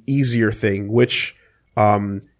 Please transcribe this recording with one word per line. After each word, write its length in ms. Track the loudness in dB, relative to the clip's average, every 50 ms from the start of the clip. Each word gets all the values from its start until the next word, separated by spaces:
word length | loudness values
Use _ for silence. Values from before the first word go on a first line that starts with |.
| _
easier 460 | -2 0 0 0 0 0 0 0 0
thing, 400 | 0 0 -2 -2 -2 -2 -4 0
which, 420 | 2 2 2 2 0 -2 -6 -6 -10 _ _ _ _ _ _ _ -2
um, 440 | 0 2 2 2 2 0 -4 -6 -8 -10 _ _